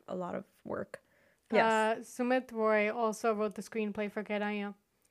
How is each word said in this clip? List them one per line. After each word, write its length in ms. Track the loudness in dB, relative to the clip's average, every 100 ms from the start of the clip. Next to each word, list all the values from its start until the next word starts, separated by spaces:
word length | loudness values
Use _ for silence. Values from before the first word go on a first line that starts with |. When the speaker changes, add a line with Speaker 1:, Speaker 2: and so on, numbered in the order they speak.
| -10
Speaker 1:
a 80 |
lot 220 | -6 -6 -6
of 80 | -10 _
work. 400 | -8 -6 -6 -12 _ _ _ _ 0
Yes. 140 | 4 6
Speaker 2:
Uh, 560 | 6 2 0 -6 -4
Sumit 300 | 0 0 0
Roy 420 | 0 2 4 2
also 400 | 2 -2 0 0
wrote 220 | 2 0 -4
the 60 |
screenplay 460 | -8 -4 -2 -2 -4
for 140 | -4
Kiraiya. 500 | -4 -2 -2 -2 -6 -10 _ _ -10